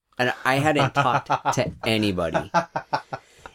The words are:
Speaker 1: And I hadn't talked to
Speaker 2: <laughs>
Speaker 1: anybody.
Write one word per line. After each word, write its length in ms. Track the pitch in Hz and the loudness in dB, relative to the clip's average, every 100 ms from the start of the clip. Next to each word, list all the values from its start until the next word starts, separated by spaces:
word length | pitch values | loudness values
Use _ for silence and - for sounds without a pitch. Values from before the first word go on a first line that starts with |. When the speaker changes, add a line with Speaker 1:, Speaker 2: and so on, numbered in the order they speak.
| _ - | _ -2
Speaker 1:
And 140 | 123 - | -2 0
I 120 | 127 135 | 0 2
hadn't 380 | 147 147 135 | 2 2 2
talked 320 | - 131 131 - 139 143 | 2 2 0 0 -2 0
to 180 | - - - | 0 -2 -4
Speaker 2:
<laughs> 80 | - | -2
Speaker 1:
anybody. 640 | 110 107 90 82 80 98 170 170 160 - - - - - - - | 2 2 0 -2 -2 -2 -2 -2 -8 -6 -6 -6 -14 -16 -20 -20